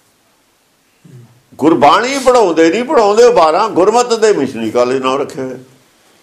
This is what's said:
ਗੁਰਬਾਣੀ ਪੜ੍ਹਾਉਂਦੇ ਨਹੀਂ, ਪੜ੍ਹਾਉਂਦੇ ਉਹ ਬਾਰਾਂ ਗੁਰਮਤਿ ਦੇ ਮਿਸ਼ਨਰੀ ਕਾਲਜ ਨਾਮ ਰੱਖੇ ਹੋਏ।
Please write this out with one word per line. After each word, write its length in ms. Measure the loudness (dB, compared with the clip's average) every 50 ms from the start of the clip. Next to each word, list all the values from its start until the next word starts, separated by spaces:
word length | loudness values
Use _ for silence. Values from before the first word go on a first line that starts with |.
| _ _ _ _ _ _ _ _ _ _ _ _ _ _ _ _ _ _ _ _ _ -20 -20 -20 -20 _ _ _ _ _ -10
ਗੁਰਬਾਣੀ 640 | -4 0 0 2 2 2 2 2 2 0 -2 -6 -2
ਪੜ੍ਹਾਉਂਦੇ 520 | 0 0 2 2 2 0 2 2 2 2
ਨਹੀਂ, 140 | 0 -2 -4
ਪੜ੍ਹਾਉਂਦੇ 400 | -2 0 0 2 2 2 4 4
ਉਹ 80 | 4 4
ਬਾਰਾਂ 360 | 4 2 2 2 0 -2 -2
ਗੁਰਮਤਿ 480 | -2 0 0 2 2 0 0 -2 -2
ਦੇ 160 | 0 0 0 0
ਮਿਸ਼ਨਰੀ 380 | 0 -2 -4 -6 -8 -8 -4
ਕਾਲਜ 320 | -2 -2 0 0 -2 -2 -2
ਨਾਮ 180 | -4 -4 -4
ਰੱਖੇ 220 | -6 -8 -10 -12 -12
ਹੋਏ। 160 | -12 -12 -16 -20 -20 _ _ _ _ _ _ _ _ _ _